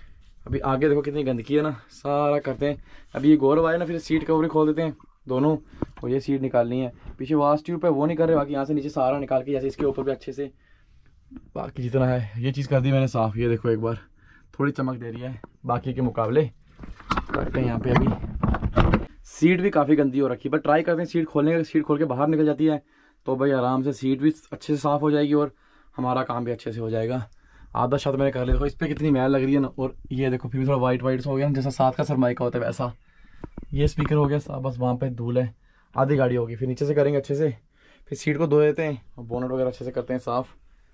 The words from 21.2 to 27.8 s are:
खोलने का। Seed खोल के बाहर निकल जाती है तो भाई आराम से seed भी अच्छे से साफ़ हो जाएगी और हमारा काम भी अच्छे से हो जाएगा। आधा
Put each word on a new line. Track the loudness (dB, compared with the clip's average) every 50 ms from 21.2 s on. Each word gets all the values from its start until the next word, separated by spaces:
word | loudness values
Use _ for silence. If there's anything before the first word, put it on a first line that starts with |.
| -2
खोलने | -2 0 2 2 2 2 2
का। | 0
Seed | 0 0 0 0
खोल | 2 0 0
के | 0
बाहर | 0 0 0 0 2
निकल | 2 4 4
जाती | 2 2 2 2
है | 2 2 0 -4 _ _ _ _ _ _ _ -6
तो | -4 -2
भाई | 0 2 2
आराम | 2 2 2 0 0 0 0
से | -2 -2
seed | -2 0 0 0 2
भी | 2 0 0 0 -6 -16
अच्छे | -16 -10 -6 -4 -2
से | 0
साफ़ | 0 0 0 2
हो | 2 2
जाएगी | 2 2 2 2 2
और | 2 0 0 -4 _ _ _ _ _ _ -14 -8
हमारा | -4 -2 -2 0 -2 -2
काम | -2 -4 -4 -4
भी | -4
अच्छे | -6 -6 -6 -8
से | -8 -6
हो | -6 -4
जाएगा। | -2 -2 -2 -2 -2 -4 -6 -8 -12 -20 -20 _ _ -20 -16 -8 -2
आधा | -2